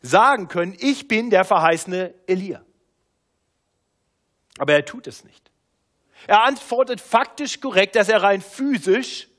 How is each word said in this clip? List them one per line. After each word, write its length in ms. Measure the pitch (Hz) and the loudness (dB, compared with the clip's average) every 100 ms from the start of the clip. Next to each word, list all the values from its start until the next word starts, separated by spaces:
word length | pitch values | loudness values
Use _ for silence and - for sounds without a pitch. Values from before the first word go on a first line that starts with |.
sagen 460 | 123 202 247 269 175 | 2 4 4 2 -2
können, 280 | 175 175 196 | -6 -6 -4
„Ich 280 | 262 277 - | -4 -4 -2
bin 220 | 220 233 | -4 2
der 160 | 190 190 | 2 4
verheißene 680 | 190 165 165 - 185 180 - - | 2 2 0 -4 -6 -8 -10 -4
Elia.“ 360 | 185 190 - _ _ _ _ _ _ _ _ _ _ _ _ _ _ _ _ _ _ _ - | -4 -4 -12 _ _ _ _ _ _ _ _ _ _ _ _ _ _ _ _ _ _ _ -8
Aber 160 | 139 | 0
er 120 | 147 147 | 0 0
tut 220 | 247 143 | -14 -16
es 160 | - | -18
nicht. 280 | _ _ _ _ _ _ _ _ _ _ - | _ _ _ _ _ _ _ _ _ _ 2
Er 160 | 208 | 4
antwortet 580 | 247 277 - 240 254 240 | 4 -2 -6 -2 -2 -4
faktisch 580 | - 226 269 - 285 - | 0 0 0 -8 -10 -8
korrekt, 360 | 269 190 196 226 | -2 0 2 2
dass 140 | 202 | 2
er 140 | 220 | 2
rein 180 | 196 196 | 2 0
physisch 840 | - - 277 247 180 220 254 - - | -4 -8 -4 -2 0 0 0 -12 -18